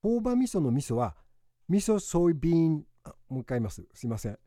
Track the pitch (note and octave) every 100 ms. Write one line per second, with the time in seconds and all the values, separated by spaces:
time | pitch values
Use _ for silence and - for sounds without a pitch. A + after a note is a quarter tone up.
0 | G#3 A#3 A#3 B3 B3+ G3 C#3 A#2+ - A#2
1 | A#2 - _ _ _ _ - F#3+ G3+ G#3+
2 | - E3+ F3 D#3+ E3 E3+ E3 D3+ - _
3 | - - _ C3 A#2+ B2 G#2+ - - -
4 | A#2 A2+ A2 G#2